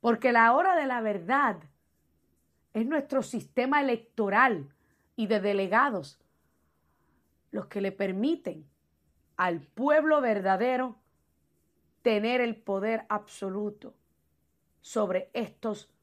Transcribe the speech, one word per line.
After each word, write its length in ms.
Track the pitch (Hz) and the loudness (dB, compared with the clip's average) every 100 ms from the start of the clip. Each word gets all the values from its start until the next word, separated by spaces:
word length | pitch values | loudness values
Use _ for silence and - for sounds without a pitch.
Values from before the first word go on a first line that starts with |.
Porque 300 | 233 226 254 | 0 0 2
la 220 | 233 226 | 6 6
hora 220 | 254 370 349 | 6 4 2
de 120 | 277 | 0
la 140 | 247 | -2
verdad 560 | 220 202 170 269 247 180 - _ _ _ _ _ _ _ _ _ _ | -4 -4 -2 0 0 -2 -12 _ _ _ _ _ _ _ _ _ _
es 120 | 214 233 | -4 -2
nuestro 360 | 302 277 269 | -2 -2 -4
sistema 600 | 269 226 - - 254 294 | -2 -8 -4 -2 2 2
electoral 920 | 277 233 - - 202 202 262 190 139 _ _ _ _ - | 2 -2 -4 -4 0 4 4 2 -8 _ _ _ _ -6
y 120 | 214 | 0
de 120 | 214 | 0
delegados 800 | 202 202 196 214 277 208 139 - _ _ _ _ _ _ _ _ _ _ _ _ _ | 0 0 2 2 2 0 -8 -18 _ _ _ _ _ _ _ _ _ _ _ _ _
los 160 | 208 196 | -10 -8
que 140 | 208 | -6
le 100 | 196 | -6
permiten 760 | 196 196 190 254 339 - 156 151 _ _ _ _ _ _ - | -4 -4 -2 -2 -2 -6 -12 -18 _ _ _ _ _ _ -4
al 240 | 180 170 | -2 -2
pueblo 600 | 139 - 269 311 311 302 | -8 -4 2 2 4 2
verdadero 760 | 254 202 190 190 247 254 254 220 _ _ _ _ _ _ _ _ _ _ | 2 0 0 0 0 0 -4 -8 _ _ _ _ _ _ _ _ _ _
tener 400 | 240 214 220 254 | 0 0 0 0
el 140 | 240 220 | -2 -4
poder 500 | - 196 208 226 - | -6 -4 -2 -4 -4
absoluto 880 | 208 208 - 196 190 208 208 - _ _ _ _ _ _ _ _ _ | -8 -8 -10 -8 -6 -6 -8 -20 _ _ _ _ _ _ _ _ _
sobre 480 | - 226 202 185 - | -6 -2 0 -2 -4
estos 580 | - 226 - 226 208 - _ | -8 -8 -6 -8 -8 -12 _